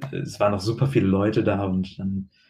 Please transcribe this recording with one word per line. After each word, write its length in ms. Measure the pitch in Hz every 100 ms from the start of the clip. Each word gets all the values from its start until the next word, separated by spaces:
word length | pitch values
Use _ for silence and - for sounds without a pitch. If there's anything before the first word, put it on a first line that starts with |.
| -
es 280 | - - -
waren 140 | 104
noch 60 | 101
super 260 | 101 113 -
viele 200 | 117 98
Leute 360 | 95 104 113
da 200 | 104 98 98
und 340 | 92 92 -
dann, 300 | 95 98 - _